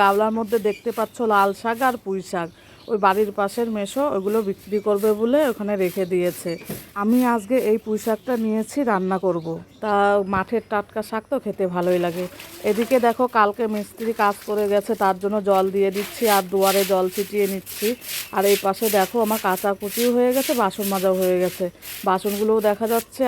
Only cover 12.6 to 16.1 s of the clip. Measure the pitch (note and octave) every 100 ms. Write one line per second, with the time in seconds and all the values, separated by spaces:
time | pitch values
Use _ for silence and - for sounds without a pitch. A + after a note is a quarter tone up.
12.6 | G#3+ G#3 A#3 C4 A#3 A3+ B3 A3+ G#3 G#3
13.6 | A3+ G#3+ G3 - A3+ A3+ G#3 G3+ - G#3
14.6 | G#3 G3+ G3+ A3 G3 F#3 G3 G#3+ G3 F#3+
15.6 | F#3+ G3 G3 F#3+ G3